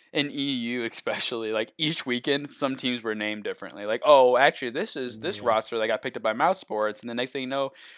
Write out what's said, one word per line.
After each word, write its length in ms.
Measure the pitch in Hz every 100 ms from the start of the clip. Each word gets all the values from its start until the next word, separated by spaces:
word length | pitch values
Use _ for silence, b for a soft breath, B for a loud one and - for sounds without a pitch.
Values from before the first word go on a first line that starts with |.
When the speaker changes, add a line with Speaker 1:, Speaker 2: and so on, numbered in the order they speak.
| b
Speaker 1:
in 180 | 160 143
E 220 | 139 139
U 320 | 131 117 123 113
especially, 680 | - - 104 - 120 110
like, 220 | 110 113 -
each 280 | 156 165 -
weekend, 460 | 123 120 143 143
some 240 | - 143 131
teams 260 | 131 123
were 120 | 113 107
named 280 | 107 107 104
differently. 400 | 95 95 76 104
Like, 160 | 117 143
"Oh, 320 | 143 127 123
actually, 340 | 143 - 127
this 240 | 123 214 151
is 240 | 127 110
this 220 | 127 104
Speaker 2:
Yeah. 20 |
Speaker 1:
roster 340 | 117 110 - 117
that 80 | 110
got 140 | 107
picked 160 | 131 120
up 60 |
by 100 | 110
Mouse 260 | 110 160 180
Sports," 420 | - 107 107 107
and 80 | 117
the 60 | 117
next 180 | 127
thing 80 | 139
you 40 | 131
know, 220 | 139 135 B B